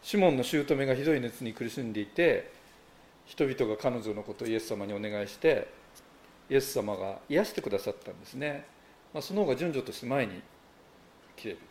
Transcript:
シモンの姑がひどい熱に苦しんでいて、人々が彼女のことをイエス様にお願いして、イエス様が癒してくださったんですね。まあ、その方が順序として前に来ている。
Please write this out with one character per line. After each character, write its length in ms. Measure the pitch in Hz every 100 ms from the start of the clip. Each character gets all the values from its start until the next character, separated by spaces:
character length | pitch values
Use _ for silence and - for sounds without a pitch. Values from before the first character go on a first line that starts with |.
シ 140 | - 208
モ 140 | 185
ン 60 | 135
の 80 |
姑 420 | 123 156 143 143 135
が 80 |
ひ 80 | 127
ど 120 | 143
い 60 | 151
熱 220 | 120 -
に 100 | 120
苦 160 | 110 117
し 120 | 123
ん 120 | 120
で 80 | 107
い 60 | 101
て、 460 | - 170 107 - - - - - - - - -
人 180 | -
々 220 | 143 127 117
が 100 | 107
彼 240 | 139 120
女 140 | 107
の 80 | 104
こ 100 | 104
と 100 | 101
を 40 | 117
イ 60 |
エ 60 | 110
ス 80 | 110
様 160 | 104 101
に 80 |
お 60 | 101
願 200 | 107 104
い 60 | 101
し 100 | -
て、 300 | 160 143 - - - - - - - - -
イ 60 |
エ 60 | 135
ス 120 | 135
様 220 | - 104 98
が 220 | 95 98 -
癒 160 | 147
し 100 | 208
て 60 | -
く 100 | -
だ 100 | 101
さ 100 | -
っ 40 |
た 180 | 101 -
ん 80 | -
で 60 | -
す 80 |
ね。 300 | 131 147 143 - - - - -
ま 60 | 127
あ、 40 |
そ 120 | -
の 80 | 190
方 60 | 190
が 80 | 127
順 160 | 175
序 120 | 143
と 80 | 127
し 80 | 110
て 60 | 120
前 200 | 139 117
に 140 | 90 - - - - - - - - - -
来 60 |
て 60 | 113
い 40 |
る。 60 | 87 -